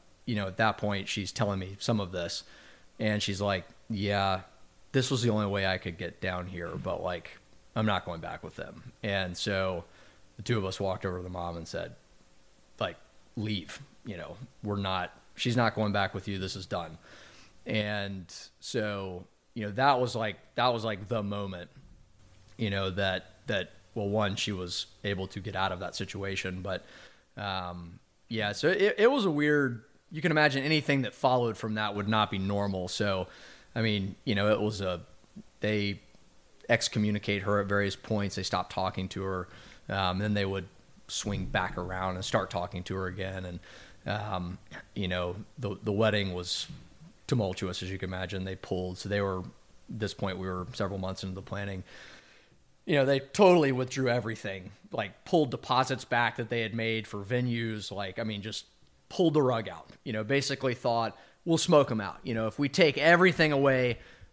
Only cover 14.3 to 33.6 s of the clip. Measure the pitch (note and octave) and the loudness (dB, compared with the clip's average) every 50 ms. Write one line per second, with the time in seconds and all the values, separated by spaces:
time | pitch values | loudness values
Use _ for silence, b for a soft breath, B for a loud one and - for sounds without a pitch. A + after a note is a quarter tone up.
14.3 | F2 - B2+ - - - - G#2 G#2 G2+ G2 F#2+ F#2+ F#2 F2+ - - - - - | -12 -14 -16 -18 -16 -8 -6 -4 -2 -2 0 0 0 -2 -2 -4 -8 -14 -20 -18
15.3 | - - - B2+ A2+ B2 A#2 G#2+ - A2 G#2+ G2+ G2+ G2+ G2 F#2 - A#2 - G#2 | -10 -4 -2 0 2 2 2 2 2 2 0 0 2 0 0 0 -2 -6 -6 -6
16.3 | G2 F#2+ F#2+ F2+ - F#2+ F2 - G2+ F2+ E2+ D#2+ D#2+ B B B B B B B | -4 -4 -4 -6 -6 -8 -8 -6 -6 -6 -6 -8 -10 B B B B B B B
17.3 | B B B B B - - - G#2+ G#2+ G#2 G#2 G#2 G#2 G2+ G2 G2 F#2+ F2 - | B B B B B -14 -6 -4 -2 -2 -2 -2 -2 -4 -4 -6 -6 -8 -10 -12
18.3 | - - - - - _ - - - A#2+ G#2+ G#2 G2+ G2 G2 F#2+ F2+ F2+ F#2 - | -14 -16 -16 -18 -20 _ -10 -6 -4 -2 -2 -2 -2 -4 -6 -6 -8 -10 -12 -16
19.3 | _ _ _ _ - A#2+ G#2 G#2 G2 B2 C3 C#3+ C#3 B2 B2+ A#2+ A#2+ A2+ A2 G#2+ | _ _ _ _ -10 -8 -6 -4 0 2 4 4 6 4 2 0 0 -2 -2 -2
20.3 | F#2 - - - - - A#2+ B2+ A#2+ A2+ G#2+ A2+ G#2 F#2 G2+ - A#2+ A2 G2+ G2+ | -4 -8 -14 -6 -2 2 2 2 2 2 0 -2 -2 -4 -4 -2 -2 -2 -2 -2
21.3 | G#2 G2+ G2+ G2 F#2 F2 F2 - - - - - - - - - - - - - | -4 -4 -4 -6 -8 -10 -12 -14 -18 -20 -20 -20 -20 -20 -20 -20 -20 -20 -20 -20
22.3 | - - - - - - A#2 G2+ G2 G2 G2 F#2+ F2+ G2 G2 F#2+ F#2 F#2+ - - | -20 -20 -20 -20 -8 -4 -2 0 0 0 0 -2 0 0 0 0 0 -2 -4 -8
23.3 | - - - - G#2+ F#2+ F2+ - - - - - - A#2 G2+ G2+ G2+ A2 G#2 G2 | -16 -10 -6 -4 -2 -2 -4 -6 -10 -18 -20 -10 -6 -4 -2 0 2 2 2 2
24.3 | G2+ - - G#2+ G2+ F2+ F2+ F2 E2 - - - - - - G#2 G2+ F#2 F#2+ F#2 | 0 -2 -2 -2 -4 -4 -4 -4 -6 -6 -8 -8 -10 -6 -4 -2 -2 -2 -4 -6
25.3 | - G2+ F2 G#2+ F#2+ F#2+ F#2+ F#2+ F#2 F2+ F#2 F2 - - G2 - - G#2 G2 G2 | -8 -8 -8 -6 -2 0 0 0 -2 -4 -6 -6 -6 -6 -6 -6 -6 -6 -6 -4
26.3 | G2 F#2 - F#2+ F#2 F#2+ F#2 G2 F#2 F2+ B B B B B B B B B _ | -4 -4 -4 -4 -6 -6 -4 -6 -6 -6 B B B B B B B B B _
27.3 | _ - G#2 G2+ F#2+ F#2 F2+ F2+ F2 F2 E2+ E2+ F2 - - _ _ _ _ - | _ -8 -6 -4 -4 -4 -4 -6 -8 -10 -12 -14 -16 -18 -20 _ _ _ _ -6
28.3 | A#2 A2 G#2 G#2 G2+ - - E3+ F#3+ - G3 G#3 G3+ - G#3 B3 C#4+ C#4 G3+ F3+ | -4 -2 -2 -2 -2 0 2 2 4 4 4 2 4 6 6 6 6 4 2 2
29.3 | D3 D3 D3 D3+ D3+ D3 C#3 B2+ A#2+ G#2+ - - - _ _ _ - D3+ D#3+ F3 | 2 2 4 4 4 4 4 2 0 -4 -10 -16 -20 _ _ _ -6 -2 0 2
30.3 | D#3 D3+ D3+ D3 C3 C#3 C3+ D3+ D#3+ D3+ - - C#3 C3+ B2 G#2 - - - B2+ | 4 6 6 6 4 2 2 2 2 2 4 4 2 2 2 0 0 2 4 4
31.3 | B2+ B2 A#2+ A2+ G#2+ - - A2 G#2+ G#2+ G#2+ G#2 G#2 G2+ G2+ G#2 A2 G#2+ G#2 - | 6 4 4 2 0 -2 -4 -2 0 0 0 0 0 0 0 2 4 4 4 2
32.3 | G#2 F#2+ F#2+ G2 G2+ G2+ G2+ G2 F#2+ F#2 F2+ F2+ - - G#2 G2+ F#2+ F#2 F2+ B | 2 0 0 0 2 2 0 0 0 -2 -4 -4 -2 0 2 2 2 0 -2 B
33.3 | B B B B B B | B B B B B B